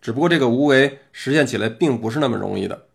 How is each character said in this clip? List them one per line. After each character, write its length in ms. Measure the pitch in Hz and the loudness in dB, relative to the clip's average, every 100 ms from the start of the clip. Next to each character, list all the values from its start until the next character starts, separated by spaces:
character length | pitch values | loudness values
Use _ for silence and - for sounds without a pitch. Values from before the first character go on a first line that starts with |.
只 100 | - | -6
不 80 | 120 | -2
过 80 | 170 | 0
这 100 | 165 | 2
个 120 | 131 | 2
无 160 | 120 147 | 2 4
为 340 | 131 139 139 _ | 4 4 0 _
实 220 | - - | -12 -2
现 140 | 147 135 | 0 0
起 100 | 104 | 0
来 100 | 110 | -4
并 320 | 113 160 120 | -2 -2 0
不 100 | 113 | -2
是 100 | 127 | -2
那 80 | 143 | -2
么 80 | 110 | -2
容 220 | 98 98 | -4 -6
易 80 | 98 | -6
的。 200 | 95 _ | -8 _